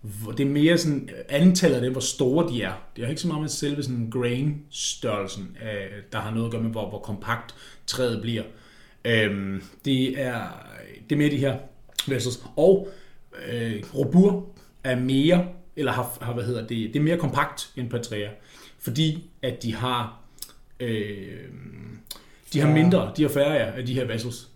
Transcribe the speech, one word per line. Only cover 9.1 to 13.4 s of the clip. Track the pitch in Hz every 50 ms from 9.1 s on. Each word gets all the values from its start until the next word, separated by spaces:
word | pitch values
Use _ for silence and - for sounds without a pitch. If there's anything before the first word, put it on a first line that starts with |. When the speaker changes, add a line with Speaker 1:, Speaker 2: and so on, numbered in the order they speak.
| 117 113 110 104 101 101 98 98 98 95 - - - - -
Speaker 1:
det | 143 135 131 131 135 131 139
er, | 135 123 123 113 98 87 - - - - - - - - - - - -
det | 156
er | 143
mere | 147 147
de | 147
her | 127 135 117 110 117 - - - - - - - - -
vessels. | - 135 123 107 123 120 - - - -
Og, | - 156 185 190 190 - - - - - - - - - - - -